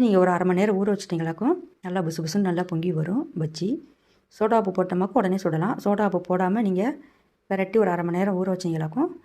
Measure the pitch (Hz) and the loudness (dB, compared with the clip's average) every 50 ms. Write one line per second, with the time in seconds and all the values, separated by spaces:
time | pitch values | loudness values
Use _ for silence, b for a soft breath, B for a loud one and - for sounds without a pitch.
0 | 254 226 196 185 180 180 180 175 180 185 180 180 202 220 202 185 202 214 202 190 | 4 6 6 6 6 6 4 2 2 2 4 4 2 2 2 2 2 0 0 -2
1 | - - 180 165 165 165 160 - 208 269 359 359 - - _ _ - 180 180 190 | -2 -4 -4 -2 -2 -4 -4 -2 0 0 0 0 -4 -10 _ _ -10 -4 -4 -2
2 | 170 160 165 - 165 156 - 202 196 180 170 170 180 180 175 160 165 180 165 156 | -2 -2 -4 -4 -4 -2 0 0 0 0 0 0 -2 -2 -4 -2 -2 -2 0 -2
3 | 156 170 190 269 320 320 - 170 156 156 156 - 170 208 277 339 B B B B | -2 -2 -2 -2 -4 -4 -4 -6 -6 -6 -4 -4 -4 -4 -4 -4 B B B B
4 | B B B B B B _ - 208 220 233 226 208 196 185 190 180 180 180 180 | B B B B B B _ -2 0 2 2 2 2 2 0 0 -2 0 0 -2
5 | 185 208 - 262 196 180 185 190 - 175 156 156 170 208 - - - 202 202 196 | -2 0 0 0 2 2 0 0 0 0 0 0 0 -2 -2 -2 0 0 0 2
6 | 214 196 180 175 175 - 180 180 185 180 196 233 226 196 185 180 196 262 294 B | 2 0 0 -2 -2 -2 0 0 0 0 0 0 0 0 0 0 0 -2 -4 B
7 | B B B B B B B B _ - 196 190 190 190 196 226 208 185 175 170 | B B B B B B B B _ -4 -2 -2 -2 0 2 2 2 2 2 0
8 | 170 170 170 180 196 208 190 180 190 190 185 185 - 170 165 160 156 156 160 240 | -2 -2 0 0 0 0 0 0 0 -2 -2 -2 -2 -2 -2 -2 -4 -4 -2 -2
9 | 311 359 - - | -2 -2 -4 -8